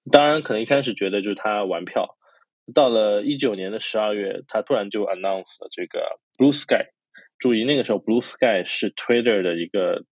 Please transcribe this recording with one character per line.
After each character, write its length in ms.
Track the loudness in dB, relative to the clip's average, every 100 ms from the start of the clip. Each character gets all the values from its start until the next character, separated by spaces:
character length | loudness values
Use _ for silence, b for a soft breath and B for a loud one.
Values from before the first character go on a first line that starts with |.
| 4
当 160 | 6 6
然 140 | 2
可 100 | 0
能 80 | -4
一 60 | 0
开 160 | 0
始 100 | 0
觉 160 | -2 -2
得 140 | -2
就 80 | -2
是 40 |
他 300 | -4 -2 -2
玩 180 | -2 -4 -4
票， 200 | -4 -4 -6 b b b _ -2
到 140 | 4 4
了 340 | 4 2 0
一 140 | -2 0
九 180 | -2
年 160 | -2 -6
的 80 | -8
十 200 | -6 -2
二 140 | -2
月， 300 | -2 -4 -6 -6
他 120 | -6
突 140 | -2
然 160 | -2 -2
就 140 | -4
announce 580 | -4 -4 -4 -4 -6 -14
了 60 | -14
这 160 | -10 -8
个 320 | -6 -6 -8 _ 2
Blue 160 | 2
Sky。 320 | 2 0 -2 -2 _ _ -20 B -4
注 160 | 0
意， 100 | 2
那 120 | 2 0
个 80 |
时 80 | 0
候 60 | -2
Blue 220 | 0 0
Sky 440 | -2 0 2 2
是 260 | -2 -4 -4
Twitter 480 | -4 0 2 2 2
的 160 | 0 -2
一 100 | -4
个 340 | -2 0 -2 -6